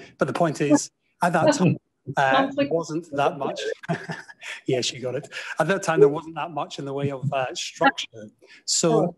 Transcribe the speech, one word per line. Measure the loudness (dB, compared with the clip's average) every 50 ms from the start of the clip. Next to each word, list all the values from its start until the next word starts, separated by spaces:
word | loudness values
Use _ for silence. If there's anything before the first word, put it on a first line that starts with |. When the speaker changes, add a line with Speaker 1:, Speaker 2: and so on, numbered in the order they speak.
| -16 -20 -4 -2
Speaker 1:
but | -2
the | -2 2
point | 0 0 0 2 0
is, | 2 4 4 4 2 -2 -10 _ _ _ _ _
at | 0 2 2
that | 4 4 4 4
time, | 4 4 2 2 0 -4 _ _ _
Speaker 2:
<laughs> | _ -6 -2 2
Speaker 1:
uh, | 2 4 4
Speaker 2:
Conflict. | 4 2 2 0 -2 0 0
Speaker 1:
wasn't | 0 -2 -2 -4 -6 -6 -6 -4
that | -2 0 0 0 0 -2
much. | -4 -6 -4 -4 -6 -6 -6 -6 -4 -4
<laughs> | -4 -4 -4 -8 -10 -12 -12 -16 -20 -18 -14 -14 -14 -8 -4 -2
Yes, | 0 0 0 -2 -4
you | -6
got | -6 -6 -6
it. | -6 -8 -8 -12 -12 -10 -8 -2 -2
At | 2 2
that | 2 0 0
time, | 0 6 6
there | 6 6
wasn't | 6 2 -4 -8 -8
that | -8 -8 -6
much | -6 -6 -8 -6 -8 -10
in | -8
the | -6 -4
way | -2 -2 -4
of, | -4 -4 -4 -2 -2
uh, | -2 -2 -2 -4
structure. | -8 -10 -10 -4 2 2 2 2 0 -6 -12 -14 -16 -18 -18 -20 _ -20 -20 -20 -14 _
So | -2 0 2 2 4 4 4 2 2 0